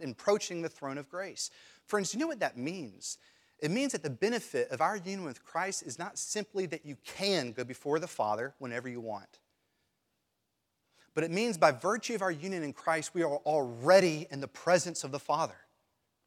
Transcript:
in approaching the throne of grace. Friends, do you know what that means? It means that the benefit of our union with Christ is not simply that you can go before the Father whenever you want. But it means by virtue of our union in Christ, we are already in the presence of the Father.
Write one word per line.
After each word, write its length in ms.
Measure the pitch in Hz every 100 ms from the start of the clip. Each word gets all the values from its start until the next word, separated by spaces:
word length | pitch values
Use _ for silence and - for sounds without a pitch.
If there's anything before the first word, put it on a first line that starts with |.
in 100 | 147
approaching 500 | 113 - 208 - 175
the 80 | 165
throne 280 | - 139 139
of 120 | 139
grace. 420 | 180 190 - - - - - -
Friends, 260 | 208 185
do 60 | 220
you 20 |
know 40 | 330
what 140 | 247
that 160 | 147 123
means? 600 | 139 185 120 92 - - _ _ _ -
It 120 | 151
means 220 | 233 277
that 100 | 196
the 60 | 151
benefit 600 | 123 208 240 - - 240
of 120 | 131
our 160 | 165 208
union 260 | 175 196
with 200 | 160 -
Christ 400 | - 165 190 190
is 140 | - -
not 200 | 185 -
simply 480 | - 208 202 196 180
that 180 | 160 147
you 120 | 135 -
can 480 | - 196 180 123
go 100 | 110
before 360 | 123 123 143 156
the 80 | 175
Father 460 | - 107 107 135 -
whenever 300 | 131 120 127
you 100 | 120
want. 400 | 113 101 98 - _ _ _ _ _ _ _ _ _ _ _ _ _ _ _ _ _ 156
But 60 |
it 80 | 165
means 260 | 180 240 175
by 140 | 165
virtue 420 | 123 175 226 -
of 80 | 220
our 80 | 190
union 320 | 151 190 185
in 120 | 147
Christ, 420 | - - 160 - 180
we 80 |
are 140 | 160 143
already 880 | 151 151 127 117 143 190 180 156 170
in 100 | 139
the 80 | 135
presence 560 | - 165 180 175 160
of 80 | 139
the 60 | 135
Father. 400 | - 151 139 90 - _ _ _ _ _